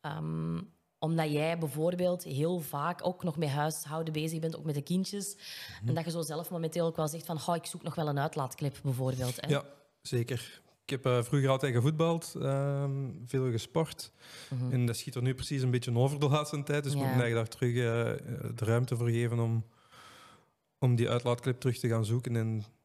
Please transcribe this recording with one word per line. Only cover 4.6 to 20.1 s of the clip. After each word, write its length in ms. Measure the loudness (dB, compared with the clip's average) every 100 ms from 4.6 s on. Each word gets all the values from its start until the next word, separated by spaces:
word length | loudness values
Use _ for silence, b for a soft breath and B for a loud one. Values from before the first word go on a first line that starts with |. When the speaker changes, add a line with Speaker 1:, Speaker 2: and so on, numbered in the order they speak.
Speaker 1:
met 100 | -4
de 80 | -4
kindjes. 520 | 0 0 0 -4 -8 -10 B B B B
Speaker 2:
Mhm. 80 | 0
Speaker 1:
En 60 |
dat 100 | 0
je 60 | 0
zo 120 | -4
zelf 280 | -4 -6 -6
momenteel 360 | -4 -2 2 0
ook 100 | 2
wel 120 | -2
zegt 180 | -2 -6
van, 140 | -4
"Goh, 160 | 0 -2
ik 100 | -2
zoek 160 | -8
nog 120 | -6
wel 140 | -2 0
een 100 | 0
uitlaatklep", 580 | 0 -2 -4 -2 -4 -2
bijvoorbeeld, 580 | -4 0 0 0 -2 -4
hè? 80 | 0
Speaker 2:
Ja, 160 | 0 0 -18 _ _
zeker. 600 | -2 -2 0 -2 -6 -16 _ _
Ik 60 | -6
heb, 160 | 0 4
eh, 160 | 4
vroeger 260 | 4 4 4
altijd 260 | 4 4
gevoetbald, 600 | 4 4 4 2 2 -2 -4
ehm, 680 | 0 0 0 0 -2 -2 -4 -8 -4
veel 240 | 0 2
gesport. 640 | 0 0 0 0 -4 -14 B B B B
Speaker 1:
Mhm. 220 | -4 0
Speaker 2:
En 140 | 2 2
dat 100 | 0
schiet 180 | -6
er 80 | -2
nu 120 | 0
precies 280 | -2 -4 0
een 80 | 2
beetje 240 | 2 2 4
over 200 | 4 4
de 80 | 4
laatste 340 | 4 2 -4
tijd. 220 | 0 0
Dus 80 | 2
ik 60 | 0
Speaker 1:
Ja. 80 | 4
Speaker 2:
moet 100 | 4
mij 160 | 4
daar 160 | 4 0
terug, 220 | 0 0
eh, 80 | 2 2 2 0 -2 -6 -6 -6
de 100 | -2
ruimte 320 | 2 4 4 0
voor 120 | 2
geven 300 | 2 2 2
om, 260 | 2 0 -2 B B B B